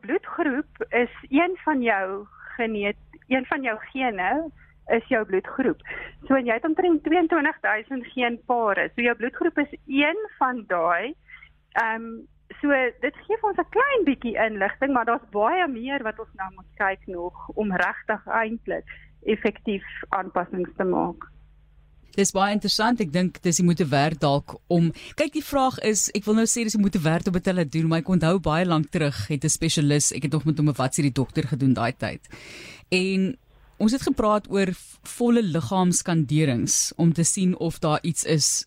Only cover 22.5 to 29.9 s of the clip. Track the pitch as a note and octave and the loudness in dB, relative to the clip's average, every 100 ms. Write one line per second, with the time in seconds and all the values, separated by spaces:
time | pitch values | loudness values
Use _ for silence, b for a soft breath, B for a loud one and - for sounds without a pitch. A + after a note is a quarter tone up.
22.5 | G#3 G3+ - A3 A#3+ F3+ E3 F3+ - F3+ | 0 0 0 2 2 0 0 0 0 0
23.5 | E3+ F3 E3+ D#3+ C#3 D3+ D#3+ D3 C#3+ - | 4 4 4 2 2 2 2 2 2 -2
24.5 | A2+ - F3 E3+ B B - D4 D4+ - | -10 0 2 2 B B -2 -2 -2 -2
25.5 | C#4 C4 B3+ G#3+ G#3+ - G#3 G#3 A3 A3+ | 0 2 0 0 0 0 -2 2 2 2
26.5 | B3 A3 G#3 G3+ G3 D#3 E3+ F#3+ F3+ F#3+ | 0 0 2 2 2 2 2 2 0 0
27.5 | F3+ D#3 D#3+ D#3+ E3 F3 F#3 D#3+ F#3+ D#3+ | 0 0 0 2 0 2 2 4 2 2
28.5 | D#3 F3+ D#3 D#3 F3 D3 C3 - D3+ D#3 | 0 2 2 0 0 0 -2 -4 -2 0
29.5 | - E3 E3 D3 | 0 0 2 4